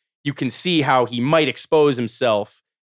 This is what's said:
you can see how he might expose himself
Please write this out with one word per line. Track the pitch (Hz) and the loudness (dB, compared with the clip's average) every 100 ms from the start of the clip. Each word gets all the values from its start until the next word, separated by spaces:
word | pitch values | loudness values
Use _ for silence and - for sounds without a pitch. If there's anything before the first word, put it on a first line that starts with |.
| _ _ | _ _
you | 143 | -8
can | 143 131 | -4 -6
see | - 185 165 | -4 -2 0
how | 139 131 120 | 2 2 0
he | 120 | -2
might | 131 165 139 | 0 2 2
expose | - - 160 147 127 | -4 0 2 2 0
himself | 113 - 123 104 104 _ _ _ _ | -4 -2 0 0 -4 _ _ _ _